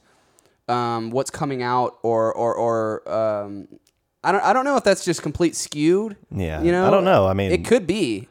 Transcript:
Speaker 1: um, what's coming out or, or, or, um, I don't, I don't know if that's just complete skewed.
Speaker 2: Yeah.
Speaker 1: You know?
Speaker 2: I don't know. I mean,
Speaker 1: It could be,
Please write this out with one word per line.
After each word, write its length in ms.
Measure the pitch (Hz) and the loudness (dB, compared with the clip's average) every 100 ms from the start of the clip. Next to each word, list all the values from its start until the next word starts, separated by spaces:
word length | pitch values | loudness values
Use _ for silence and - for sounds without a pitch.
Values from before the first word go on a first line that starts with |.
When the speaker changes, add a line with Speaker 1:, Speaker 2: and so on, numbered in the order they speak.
| _ _ _ _ _ _ - | _ _ _ _ _ _ -4
Speaker 1:
um, 420 | 123 120 117 113 | -2 -2 -2 -4
what's 180 | 123 135 | -4 -4
coming 320 | - 151 131 | -4 -6 -4
out 340 | 123 127 123 - | -2 0 0 -2
or, 280 | 117 113 113 | 0 2 2
or, 200 | - 117 | 0 -2
or, 560 | 101 117 113 110 107 - | 0 0 0 -2 -4 -4
um, 560 | 107 110 104 101 101 - - _ _ _ _ | -2 0 -2 -6 -12 -16 -20 _ _ _ _
I 80 | 156 | -2
don't, 100 | 196 | 2
I 80 | 175 | 2
don't 140 | 247 269 | 2 2
know 100 | 269 | 0
if 80 | |
that's 220 | 208 190 180 | 2 0 0
just 160 | 160 | -4
complete 340 | 160 - 175 - | -4 -2 -2 -2
skewed. 640 | - 151 151 190 220 202 - | -8 -2 2 2 0 -10 -10
Speaker 2:
Yeah. 320 | - 85 78 | -6 -4 -2
Speaker 1:
You 100 | 170 | 0
know? 120 | 180 190 | 2 4
Speaker 2:
I 40 | |
don't 160 | 202 185 | 4 4
know. 220 | 147 95 | 4 4
I 60 | |
mean, 180 | 95 98 | 2 0
Speaker 1:
It 140 | 175 85 | 0 2
could 220 | 240 165 | 2 2
be, 400 | 214 117 101 123 | -2 -2 -4 -8